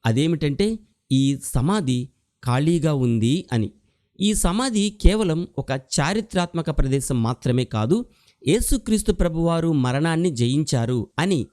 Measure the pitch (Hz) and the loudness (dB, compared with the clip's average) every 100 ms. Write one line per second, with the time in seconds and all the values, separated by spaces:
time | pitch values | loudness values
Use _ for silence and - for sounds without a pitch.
0 | 113 113 156 165 147 139 202 220 - _ | 0 0 2 0 -2 0 -2 -2 -10 _
1 | _ 131 135 135 - 135 135 208 139 123 | _ 2 2 0 -2 -2 0 0 0 -4
2 | 123 _ _ _ 123 123 151 175 156 143 | -4 _ _ _ 2 4 4 2 2 2
3 | 127 117 113 156 - 117 104 _ _ _ | 2 4 4 2 0 -2 -2 _ _ _
4 | _ - 202 208 180 190 262 214 208 208 | _ -2 0 2 0 0 0 0 -2 0
5 | 180 214 202 160 180 - 131 135 - - | -2 0 -2 -2 -6 -8 -6 -8 -6 -4
6 | 143 202 214 185 175 170 165 147 135 135 | -2 -4 -4 -4 -4 -6 -4 -2 0 0
7 | 131 127 113 123 139 123 123 110 110 202 | -2 -2 -2 -2 -2 -2 -2 -4 0 -2
8 | 240 _ _ _ - 208 233 269 - 214 | -2 _ _ _ 0 0 2 -2 0 -2
9 | 214 190 175 160 165 165 165 156 127 131 | 0 0 0 0 0 0 0 2 2 0
10 | 160 160 180 123 120 139 156 131 117 123 | 0 0 0 0 0 0 0 0 0 -2
11 | - - 175 170 104 | -4 -4 0 0 -2